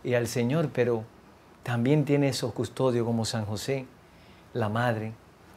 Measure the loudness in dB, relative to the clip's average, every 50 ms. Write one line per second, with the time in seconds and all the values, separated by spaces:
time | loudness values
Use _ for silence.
0 | -4 0 0 0 0 0 -2 0 0 2 2 0 0 0 0 0 2 2 2 -2
1 | -4 -10 -16 -20 -20 -20 -20 -20 -20 -20 -20 -12 -6 -4 -2 0 4 4 4 4
2 | 4 4 4 4 4 2 0 -2 -4 -4 -4 -4 -6 -4 -2 0 0 2 2 2
3 | 0 0 0 0 -2 -2 -2 -4 -4 -4 -6 -6 -4 -4 -4 -4 -6 -10 -18 -20
4 | -20 -20 -20 -20 -20 -20 -20 -20 -18 -8 -4 -4 -2 -2 0 0 0 0 0 0
5 | -4 -8 -10 -14 -20 -20 -20 -20 -20 -20 -20